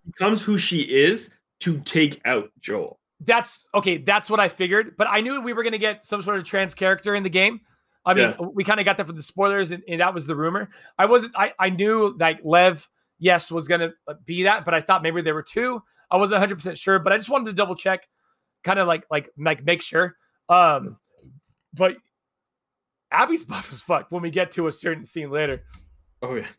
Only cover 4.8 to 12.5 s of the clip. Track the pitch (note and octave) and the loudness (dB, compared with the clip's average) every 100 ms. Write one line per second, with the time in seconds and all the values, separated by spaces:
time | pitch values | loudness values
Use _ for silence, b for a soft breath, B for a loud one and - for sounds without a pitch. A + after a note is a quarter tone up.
4.8 | A3 - G#3+ G#3 A#3+ C#4 A#3+ A#3 A#3 G#3+ | 0 -2 0 0 -2 -4 -6 -4 -4 -2
5.8 | G#3+ G#3 - G#3 F#3 G3+ E3 G3 F#3+ - | -4 -4 -8 -6 -4 -6 -4 -4 -4 -2
6.8 | F#3+ F#3+ G#3 G3+ F#3+ F#3 G3+ A#3 _ _ | 0 0 0 -2 0 2 2 0 _ _
7.8 | _ _ F3+ F#3 - - F3 G3 F#3+ G#3 | _ _ 2 4 4 0 -6 -4 0 2
8.8 | G3 G3 D#3+ D#3+ - F#3 G3 G3 E3+ F3 | 2 0 -4 -10 -10 0 2 2 -2 -6
9.8 | F#3 E3+ F3+ F3 C#3+ D3 D#3+ G3 G3+ B | -8 0 0 0 -6 -4 -2 -4 -8 B
10.8 | B - G#3 A#3+ A#3 F#3+ G3+ - F#3+ F3+ | B 0 4 4 2 -2 -2 0 -2 0
11.8 | G#3 A3 G#3 G3 E3 D#3+ D#3 | 0 2 0 2 0 0 2